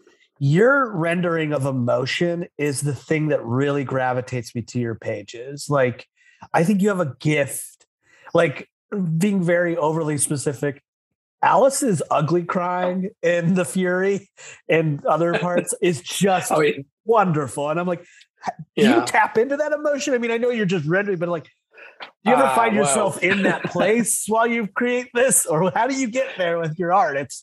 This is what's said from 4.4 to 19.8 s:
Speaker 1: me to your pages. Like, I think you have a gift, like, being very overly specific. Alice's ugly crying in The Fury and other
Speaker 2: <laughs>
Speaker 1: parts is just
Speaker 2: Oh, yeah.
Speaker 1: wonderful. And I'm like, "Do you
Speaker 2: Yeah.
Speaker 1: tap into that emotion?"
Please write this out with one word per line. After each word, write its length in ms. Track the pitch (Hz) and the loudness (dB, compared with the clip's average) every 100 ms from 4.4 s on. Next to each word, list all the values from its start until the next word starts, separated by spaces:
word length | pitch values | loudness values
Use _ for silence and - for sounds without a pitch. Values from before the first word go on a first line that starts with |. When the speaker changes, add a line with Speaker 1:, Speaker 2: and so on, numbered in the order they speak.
| 113 120 | -8 -8
Speaker 1:
me 60 | |
to 160 | - 123 | -6 -4
your 160 | 117 113 | -4 -4
pages. 720 | - 107 101 117 127 143 - | -8 -8 -10 -14 -14 -10 -2
Like, 380 | 143 127 117 - _ _ _ - | 2 2 -2 -12 _ _ _ -4
I 100 | 143 | 0
think 180 | 170 202 | 2 2
you 80 | 208 | 2
have 100 | 190 | 0
a 160 | 160 - | -2 -2
gift, 640 | 151 151 139 - - - _ _ _ _ - | 0 0 0 -6 -14 -20 _ _ _ _ -2
like, 360 | 170 170 - - _ _ 208 180 160 | 2 2 0 -14 _ _ -4 -2 0
being 240 | 202 196 | 2 2
very 320 | 175 175 175 170 | 2 2 2 0
overly 400 | 151 160 156 147 | 0 0 -2 -2
specific. 640 | - 147 151 135 147 135 _ _ _ _ _ _ | -2 -2 -4 -2 -4 -6 _ _ _ _ _ _
Alice's 600 | - 170 269 269 277 165 - | 2 6 4 2 0 0 0
ugly 340 | 135 147 175 | 0 2 0
crying 680 | 170 185 175 180 180 185 190 - | 0 -2 -2 -2 -2 -2 -4 -4
in 320 | - 175 170 185 | 0 0 2 0
The 100 | 175 | 0
Fury 640 | 190 180 180 190 196 - - - - - | 0 0 0 0 -2 -6 -20 -20 -12 -2
and 340 | 165 160 143 - | 0 0 -2 0
other 280 | 156 170 | 0 0
Speaker 2:
<laughs> 60 | 170 | 0
Speaker 1:
parts 340 | 175 175 175 - | -2 -2 -4 -2
is 200 | 175 170 | -2 -2
just 500 | - - 196 180 - | -6 -2 0 0 0
Speaker 2:
Oh, 100 | 156 | 0
yeah. 160 | 151 - 139 _ 208 | 0 -2 -10 _ 0
Speaker 1:
wonderful. 640 | 226 190 156 135 - 143 | 2 2 0 -2 -4 -4
And 100 | 160 | -2
I'm 80 | 180 | -4
like, 160 | 170 - - - _ - - 156 - | -6 -8 -20 -20 _ -10 -10 -8 2
"Do 80 | |
you 60 | 208 | 4
Speaker 2:
Yeah. 160 | 339 - | 4 2
Speaker 1:
tap 320 | 240 214 220 | 2 2 2
into 200 | 254 285 | 0 0
that 140 | 302 | -2
emotion?" 420 | 294 | -2